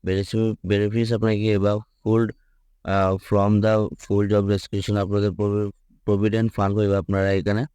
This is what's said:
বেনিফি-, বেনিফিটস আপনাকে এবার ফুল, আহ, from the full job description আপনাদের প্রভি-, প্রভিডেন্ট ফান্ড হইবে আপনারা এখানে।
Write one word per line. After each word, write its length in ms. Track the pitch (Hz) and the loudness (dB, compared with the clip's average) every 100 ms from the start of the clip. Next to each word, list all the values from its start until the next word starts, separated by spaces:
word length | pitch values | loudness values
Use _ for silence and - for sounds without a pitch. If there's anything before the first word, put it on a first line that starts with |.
বেনিফি-, 520 | 90 95 98 110 113 107 90 | -2 -2 -2 -2 -2 -4 -2
বেনিফিটস 460 | 101 104 113 113 | 0 0 0 -2
আপনাকে 400 | 113 110 104 110 | 0 0 0 0
এবার 240 | 101 101 104 - _ | 2 2 -2 -6 _
ফুল, 180 | - 113 110 - _ _ _ _ | 0 2 0 -4 _ _ _ _
আহ, 300 | - 98 95 98 - | -4 0 0 -2 0
from 240 | 104 101 104 | 0 4 2
the 100 | 107 110 104 - | 4 2 0 -6
full 220 | - 101 101 | -2 0 2
job 120 | 104 101 | 2 2
description 440 | 101 - 101 98 104 | -2 -2 -6 -2 -2
আপনাদের 340 | 98 101 101 | 0 -2 -2
প্রভি-, 380 | 90 104 104 101 - _ _ | -2 -2 -2 -4 -8 _ _
প্রভিডেন্ট 480 | - 101 107 110 113 | -2 0 2 0 -2
ফান্ড 240 | - 98 104 | 0 -2 0
হইবে 180 | 101 98 | 0 0
আপনারা 340 | 90 98 98 | 0 -2 0
এখানে। 340 | 98 95 104 143 | 0 -2 -4 -4